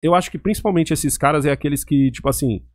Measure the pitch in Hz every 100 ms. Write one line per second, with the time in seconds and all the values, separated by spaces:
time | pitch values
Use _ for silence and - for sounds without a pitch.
0 | 156 175 180 156 196 214 214 175 160 156
1 | 151 - 143 151 143 139 147 139 - 143
2 | 135 120 - 131 131 101 -